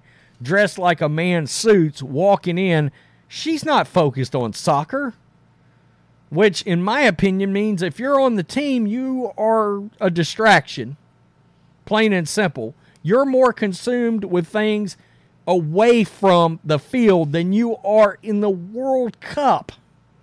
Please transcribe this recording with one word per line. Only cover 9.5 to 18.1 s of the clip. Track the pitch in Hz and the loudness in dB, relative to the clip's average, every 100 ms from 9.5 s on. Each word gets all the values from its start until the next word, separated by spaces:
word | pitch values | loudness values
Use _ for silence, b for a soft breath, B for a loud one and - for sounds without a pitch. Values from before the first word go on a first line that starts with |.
| 226 208 202 202 - | 0 0 -4 -10 -4
a | 208 | -2
distraction, | 170 156 - 220 180 - - 120 143 _ _ _ _ _ _ _ _ - | 0 -4 0 4 4 2 -12 -12 -14 _ _ _ _ _ _ _ _ -4
plain | 214 220 | 0 2
and | 185 156 | 0 -2
simple. | - 190 131 113 - b b | -2 -2 -2 -10 -12 b b
You're | 151 240 277 | 0 2 2
more | 262 254 | 4 2
consumed | - 208 175 247 247 233 226 190 | 2 -4 -4 -4 -2 0 -2 -2
with | 175 165 | -2 -2
things | 214 214 208 196 - b b b b - | -2 0 -2 -4 -10 b b b b -2
away | 185 151 175 233 240 | -2 0 2 4 4
from | 190 - 196 175 165 165 | 2 2 4 4 4 0
the | 151 151 | -2 -2
field | - 254 220 180 151 | -2 2 4 4 2
than | 165 180 | -2 0
you | 202 233 220 | 0 0 -2
are | 190 214 202 | 2 4 4